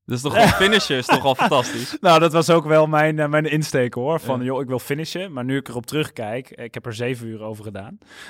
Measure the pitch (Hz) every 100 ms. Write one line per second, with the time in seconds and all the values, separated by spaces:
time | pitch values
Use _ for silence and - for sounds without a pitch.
0 | - 123 143 196 156 - 196 208 - 131
1 | 123 233 139 127 240 143 123 117 127 -
2 | 190 160 165 165 165 170 151 156 156 151
3 | 156 156 147 151 156 156 147 139 123 120
4 | 131 165 120 127 123 131 127 127 - 143
5 | 156 175 196 139 123 139 135 120 110 147
6 | 151 - 107 123 131 - 117 123 127 110
7 | 123 123 117 110 107 107 107 98 101 208
8 | _ - -